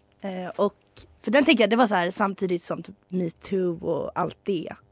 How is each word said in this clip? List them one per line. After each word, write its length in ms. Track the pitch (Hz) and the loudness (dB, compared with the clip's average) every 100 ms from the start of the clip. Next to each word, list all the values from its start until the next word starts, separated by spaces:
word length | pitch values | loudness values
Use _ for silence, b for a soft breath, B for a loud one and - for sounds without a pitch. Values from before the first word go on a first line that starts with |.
| _ _ | _ _
eh, 260 | 196 185 180 | -10 -8 -6
och, 260 | - 202 - _ - - _ | 0 0 -2 _ -20 -20 _
för 80 | - | 0
den 140 | 247 | 4
tänker 180 | 294 254 | 6 4
jag, 60 | 208 | 4
det 60 | 226 | 4
var 100 | 233 | 4
så 80 | |
här 160 | 196 175 | 2 0
samtidigt 520 | - 202 190 190 175 | 0 -2 -2 -2 -2
som 200 | - 165 | -4 -8
typ 140 | 165 - _ | -10 -20 _
Me 220 | 185 175 | -4 -4
Too 480 | - - 196 180 170 175 | -6 -4 -2 -2 -2 -4
och 240 | 151 - | -4 -4
allt 240 | - 165 - | -4 -4 -6
det. 300 | - 180 - - _ | -4 -4 -6 -12 _